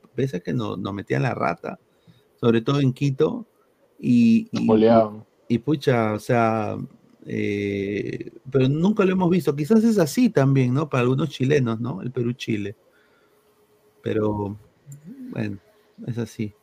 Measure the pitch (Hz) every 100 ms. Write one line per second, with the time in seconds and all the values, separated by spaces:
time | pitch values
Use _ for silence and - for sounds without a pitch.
0 | _ - 135 180 180 131 104 101 101 98
1 | - 131 135 107 127 175 - - _ _
2 | _ _ _ _ 120 113 113 143 135 131
3 | 143 135 160 247 - _ _ _ _ _
4 | - 120 117 113 113 113 117 110 113 113
5 | 107 107 - _ - 117 143 156 139 120
6 | 107 107 - 120 113 110 104 104 - -
7 | _ _ - 110 104 101 101 101 98 104
8 | - - - - 135 135 131 151 185 214
9 | 185 185 175 180 156 143 151 220 226 208
10 | 147 - 247 - 135 135 123 127 120 131
11 | 123 135 160 - 131 147 120 113 120 190
12 | 120 123 120 123 - 104 101 - _ _
13 | _ _ _ _ _ _ _ _ _ _
14 | 107 107 107 104 101 104 _ _ 143 -
15 | 160 269 254 - 107 98 _ _ _ -
16 | 214 113 113 - 107 -